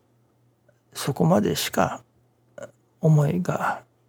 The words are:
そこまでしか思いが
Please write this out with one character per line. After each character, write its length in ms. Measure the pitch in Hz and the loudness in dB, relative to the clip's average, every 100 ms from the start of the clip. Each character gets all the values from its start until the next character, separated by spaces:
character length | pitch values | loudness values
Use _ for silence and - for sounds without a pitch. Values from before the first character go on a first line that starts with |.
| _ _ _ _ _ _ _ _ _ | _ _ _ _ _ _ _ _ _
そ 200 | - - | -10 -6
こ 120 | 131 165 | 0 2
ま 160 | 190 | 2
で 140 | - - | 0 -2
し 140 | - | -4
か 340 | - 87 - - _ _ _ _ - - _ _ _ | 0 -2 -2 -16 _ _ _ _ -20 -20 _ _ _
思 280 | 160 151 143 | 4 4 4
い 140 | 175 | 0
が 420 | 180 - - - - _ | -2 -4 -4 -6 -12 _